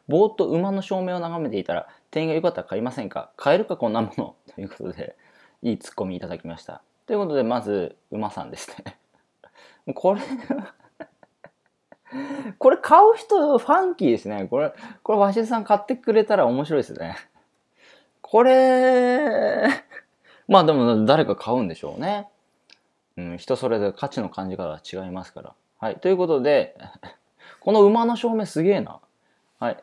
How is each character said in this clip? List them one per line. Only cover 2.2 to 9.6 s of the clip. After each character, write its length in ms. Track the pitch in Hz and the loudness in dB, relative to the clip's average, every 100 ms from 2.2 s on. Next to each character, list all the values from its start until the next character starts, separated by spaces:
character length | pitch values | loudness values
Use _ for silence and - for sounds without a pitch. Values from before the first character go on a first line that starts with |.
員 60 | 160 | -2
が 60 | 160 | -2
「よ 60 | |
か 80 | - | -2
っ 40 | |
た 80 | - | -4
ら 20 | |
買 160 | - 98 | -6 -6
い 20 | |
ま 120 | 120 | -6
せ 100 | 127 | -8
ん 60 | 101 | -10
か？ 200 | - - - | -10 -12 -4
買 200 | 139 175 | 2 2
え 20 | |
る 80 | 214 | 0
か、 100 | 175 | -4
こ 140 | 117 | -2
ん 20 | |
な 100 | 113 | -2
も 120 | 107 - | -2 -6
の」 200 | - - _ - | -10 -14 _ -16
と 60 | |
い 20 | |
う 60 | 95 | -14
こ 60 | - | -12
と 160 | - | -12
で、 240 | - - - _ _ _ _ | -12 -14 -16 _ _ _ _
い 120 | 120 | -6
い 40 | 101 | -6
ツ 140 | - | -8
ッ 20 | |
コ 120 | - 92 | -8 -8
ミ 100 | 90 | -8
い 60 | |
た 80 | 80 | -10
だ 80 | 85 | -12
き 100 | 82 | -12
ま 80 | 80 | -16
し 80 | |
た。 180 | - 76 _ _ - | -18 -20 _ _ -6
と 60 | |
い 60 | 208 | -4
う 20 | |
こ 80 | 185 | -2
と 80 | 143 | 0
で、 80 | |
ま 160 | 113 123 | 0 -2
ず、 380 | 104 101 87 - _ | -2 -4 -4 -10 _
馬 200 | 107 104 | -8 -8
さ 120 | 95 | -10
ん 60 | 73 | -14
で 60 | - | -16
す 180 | - - - | -16 -18 -20
ね。 120 | - _ _ _ _ | -20 _ _ _ _
<laughs> 400 | _ _ | _ _